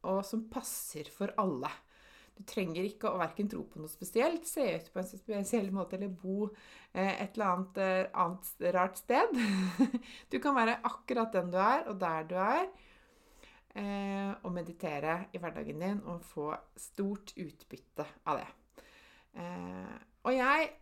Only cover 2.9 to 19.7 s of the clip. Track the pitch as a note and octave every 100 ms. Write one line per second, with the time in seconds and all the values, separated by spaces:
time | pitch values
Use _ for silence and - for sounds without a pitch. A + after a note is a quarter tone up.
2.9 | - G#3+ F3+ E3 - G3+ - - - D#3
3.9 | - F#3 A3+ D4 E4 - - A#3+ E3 -
4.9 | F#3+ F#3 G3 - G#3 G3 A#3+ G3 G3 F3+
5.9 | F#3 G3 F3+ F#3 G3 G#3 G#3+ - - -
6.9 | F3+ G3 - G3 - G3+ F3+ F#3+ - F#3+
7.9 | F#3 F#3 - F3 F#3 - - F3 F3+ F#3+
8.9 | - - B3 A4+ C4+ A3 G3 F#3 F3 C4+
9.9 | A#3+ - - - - C#4+ C4 A3+ A#3 -
10.9 | - - A#3+ A3+ F#3+ F3 F3+ G#3 C#4 D#4+
11.9 | G3 F3+ D#3+ D#3+ F3+ G3 D4 F#4+ - -
12.9 | - - _ _ - - - _ - G3+
13.9 | G3+ G3 G3 G3 G3 F3+ F3 E3+ E3+ E3+
14.9 | D3 D#3 E3+ F#3+ F3+ E3+ D#3 D3 D3 F#3
15.9 | G#3 G#3 E3+ - - D3 - - - -
16.9 | - G3 G3+ - - E3 - - - _
17.9 | - D3+ - - C#3+ - - _ - -
18.9 | - - - _ - F3 F3+ F3+